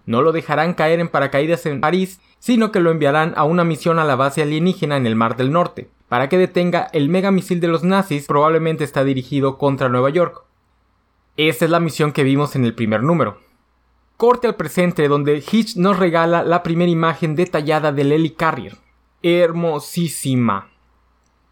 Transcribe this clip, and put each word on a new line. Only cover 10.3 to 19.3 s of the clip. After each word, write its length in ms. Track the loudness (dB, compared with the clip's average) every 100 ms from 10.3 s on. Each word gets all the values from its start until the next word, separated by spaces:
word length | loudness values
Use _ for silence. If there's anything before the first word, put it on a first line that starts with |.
| -4 _ _ _ _ _ _ _ _ _ -2
Esa 280 | -2 0 0
es 60 |
la 80 | 0
misión 320 | 0 -2 -2
que 120 | 0
vimos 320 | 0 2 0 0
en 100 | -2
el 100 | -2
primer 260 | -2 -2
número. 380 | 0 0 0 -6 _ _ _ _ _ _ _ -2
Corte 320 | 2 2 0
al 80 | -2
presente, 520 | -4 0 0 2 2
donde 360 | 2 0 -2 0
Hitch 240 | -2 0 0
nos 220 | 0 2
regala 460 | 2 2 2 0
la 180 | 2 0
primera 280 | 0 0 2
imagen 440 | 2 0 -2 -4 -2
detallada 560 | -2 -2 0 0 0
del 200 | 0 2
Helicarrier. 640 | 2 0 0 -2 -2 -8 -16 _ _ _ _
Hermosísima. 1500 | 0